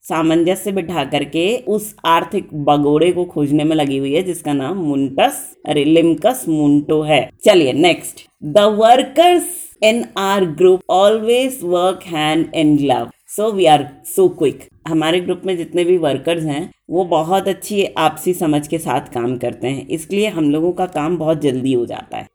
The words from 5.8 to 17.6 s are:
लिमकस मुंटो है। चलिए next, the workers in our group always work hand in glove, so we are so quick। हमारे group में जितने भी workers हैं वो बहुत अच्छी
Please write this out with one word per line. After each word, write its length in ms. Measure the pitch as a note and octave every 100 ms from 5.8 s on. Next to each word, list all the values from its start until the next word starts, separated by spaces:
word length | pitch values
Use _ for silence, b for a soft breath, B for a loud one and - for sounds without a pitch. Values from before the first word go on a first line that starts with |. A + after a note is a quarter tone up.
| C#3+
लिमकस 600 | D#3+ E3 D#3 A3 B3+ -
मुंटो 520 | D#3 D3 D3 D3 D#3
है। 280 | D3+ D3 - _ A#3
चलिए 280 | F#3+ C#3
next, 480 | C3 E3+ - - - - _ D3+
the 220 | E3+ G#3 G#3
workers 760 | A3 B3 C4 - F4 F4 F4 - - _
in 160 | G#3+ A#3 - G3
our 260 | G3 G3+ F#3 D3+
group 180 | F3+ F#3 -
always 640 | F3+ G3+ A3 A3 B3 C4 C4 F3
work 400 | F3 F#3 F3+ -
hand 400 | D#3+ D3+ D#3+ D#3 D3
in 160 | D3+ D3
glove, 320 | C#3 B2 A#2 _ _ -
so 100 | G#3+
we 140 | G3 E3+
are 160 | D3 C3+ - - -
so 100 | F3+ -
quick। 240 | D3 - - _ -
हमारे 320 | D#3+ D#3 F3+
group 220 | F3+ F3+ F#3
में 120 | F3+
जितने 260 | D#3+ E3+
भी 140 | F3 F3+
workers 460 | D#3 C3+ D3 E3+
हैं 280 | D#3 C#3+ - _ -
वो 160 | E3 F3+
बहुत 420 | E3 D#3+ F#3+ F#3+
अच्छी 380 | F#3